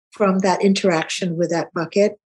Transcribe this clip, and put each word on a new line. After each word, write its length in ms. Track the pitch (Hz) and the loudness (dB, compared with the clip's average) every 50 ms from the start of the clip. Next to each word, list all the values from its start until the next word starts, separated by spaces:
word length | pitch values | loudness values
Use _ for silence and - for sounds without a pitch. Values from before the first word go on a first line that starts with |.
| _ _ | _ _
from 280 | - - 214 190 190 196 | -4 -2 0 0 2 2
that 240 | 190 190 175 - - | 2 0 0 2 2
interaction 720 | 196 196 196 - 190 170 160 160 - - - 196 180 165 | 2 2 2 2 0 0 0 -2 -4 -6 -6 -4 -4 -2
with 140 | 165 175 165 | -2 -2 -2
that 240 | 170 165 151 - - | -2 -4 -4 -4 -6
bucket, 440 | 175 160 156 - 202 202 208 208 - _ | -8 -8 -4 0 0 0 0 0 -6 _